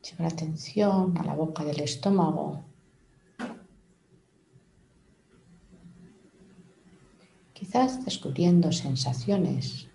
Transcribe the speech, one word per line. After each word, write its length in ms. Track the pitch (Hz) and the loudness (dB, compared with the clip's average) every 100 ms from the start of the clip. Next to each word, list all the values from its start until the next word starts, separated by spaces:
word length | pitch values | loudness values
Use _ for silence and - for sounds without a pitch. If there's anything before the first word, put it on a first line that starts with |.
| - - | -18 -4
La 100 | 165 | -4
atención 880 | 160 160 - - 214 208 190 185 170 | -2 -6 -6 -6 0 2 4 2 0
a 60 | |
la 120 | - | -2
boca 300 | 151 160 - | -2 -4 -4
del 160 | 151 147 | -6 -4
estómago. 840 | 147 - 196 196 160 156 147 147 - - _ _ _ _ _ _ 240 - - - _ _ _ _ _ _ _ - _ _ _ _ _ _ _ _ _ 175 _ 180 175 - 185 - - _ - 185 180 - - - - - - _ _ | -4 -2 0 2 2 0 -4 -8 -12 -20 _ _ _ _ _ _ -12 -12 -20 -20 _ _ _ _ _ _ _ -20 _ _ _ _ _ _ _ _ _ -20 _ -20 -20 -20 -20 -20 -20 _ -20 -20 -20 -20 -20 -20 -20 -20 -20 _ _
Quizás 520 | - 185 240 262 262 | -16 -4 2 2 0
descubriendo 680 | - - - 135 175 175 156 | -8 -8 -6 2 6 6 6
sensaciones. 1160 | - 139 131 131 123 - 202 170 135 - - - | 2 -2 -2 -2 -2 0 2 2 0 -4 -8 -16